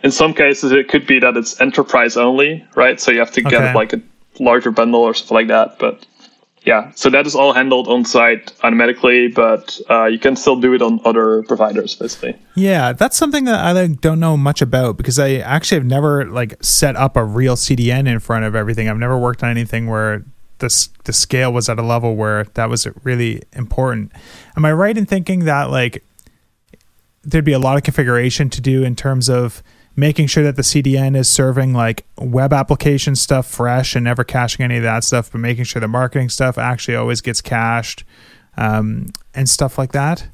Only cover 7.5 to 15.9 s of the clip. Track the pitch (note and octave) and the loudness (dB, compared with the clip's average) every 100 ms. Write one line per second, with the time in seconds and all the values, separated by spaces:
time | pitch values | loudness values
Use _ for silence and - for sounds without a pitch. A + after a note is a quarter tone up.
7.5 | B2+ C3 B2+ A2+ B2 A#2 B2 A#2 A2+ - | 4 2 0 2 0 2 4 4 2 -4
8.5 | - A#2+ A#2 A#2+ B2 B2+ B2 A#2+ A#2+ A2+ | -4 0 2 2 2 4 4 2 2 2
9.5 | A2 - - - A#2 A2+ A2+ C3+ B2+ - | 2 -4 -16 0 2 2 2 0 2 2
10.5 | B2+ B2 B2+ A#2 A2+ A2+ A2+ A2 A2 A2 | 2 4 4 2 2 2 2 2 0 0
11.5 | A2 G#2+ G#2 - - A#2 - - - _ | 0 0 0 -4 -8 -10 -8 -10 -10 _
12.5 | - G3 F3+ B2 B2 B3+ - D#4 D4 B3+ | -2 0 2 0 0 0 2 2 2 2
13.5 | A3 E3+ F3+ F3+ C#3+ D#3+ D#3+ E3 D3+ C#3 | 0 2 2 0 0 0 2 2 2 0
14.5 | D3 B2+ B2+ B2+ G2+ - B2+ C#3 C3+ - | 0 0 0 0 -2 -2 0 0 0 -2
15.5 | D3 - F3 B2+ | -2 0 -2 0